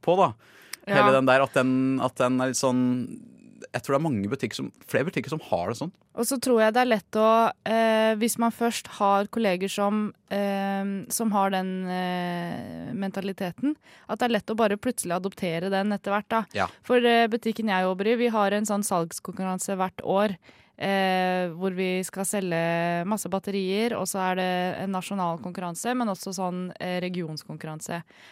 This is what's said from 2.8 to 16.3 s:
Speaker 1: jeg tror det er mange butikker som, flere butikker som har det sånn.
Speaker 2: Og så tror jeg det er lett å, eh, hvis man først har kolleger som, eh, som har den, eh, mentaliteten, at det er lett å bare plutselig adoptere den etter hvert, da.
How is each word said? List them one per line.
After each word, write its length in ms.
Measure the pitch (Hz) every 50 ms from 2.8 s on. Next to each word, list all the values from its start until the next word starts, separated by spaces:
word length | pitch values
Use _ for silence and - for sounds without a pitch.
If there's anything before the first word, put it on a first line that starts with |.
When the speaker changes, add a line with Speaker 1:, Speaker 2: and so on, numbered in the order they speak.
| 127 123 123 127 117 - - - - - - - - - - - -
Speaker 1:
jeg 180 | - - 127
tror 120 | - - 139
det 40 | 139
er 20 | 160
mange 240 | 160 131 101 98 101
butikker 260 | 127 - - 110 - -
som, 80 | - - - _ -
flere 200 | - - 110 135 180
butikker 240 | - 147 117 -
som 80 | 156 156 - -
har 220 | - 87 85 95
det 60 | 117 -
sånn. 120 | - 180 - _ _ _ -
Speaker 2:
Og 120 | - 240 -
så 80 | 269 254
tror 220 | - 269 247 220
jeg 140 | 220 220 220
det 60 | 247
er 40 | 254
lett 300 | 254 226 202 - _ - 220
å, 100 | 220 220 226 226 226 220 - _ -
eh, 460 | - 220 226 226 226 220 220 220 220 220 214
hvis 160 | 226 233 - -
man 140 | 233 233 226
først 320 | - 233 233 220 - - - - -
har 260 | 208 196 202 196 208 214 -
kolleger 360 | 240 226 202 180 180 185 196
som, 400 | - - 202 202 208 214 214 196 - _ _ -
eh, 540 | 196 202 202 202 196 196 196 196 196 196 196 196 196 196 - -
som 220 | - - 233 226
har 180 | 202 202 196 196
den, 200 | 196 185 185 190 185 185 185 180
eh, 1040 | 180 180 180 180 180 180 175 175 175 175 175 170 175 - - - - 165 - -
mentaliteten, 800 | - 190 196 196 190 196 190 202 190 - 196 175 170 - - 285 311 - _ - - - - -
at 120 | - -
det 80 | 254 240
er 60 | 233
lett 160 | 208 - -
å 20 | 226
bare 220 | 214 226 208 202
plutselig 400 | 208 - 254 233 - - 175 170
adoptere 560 | 185 185 196 - - 196 180 165 170 175 196
den 180 | 196 190 196 208 202
etter 160 | 196 - 202
hvert, 160 | 196 208 208
da. 160 | -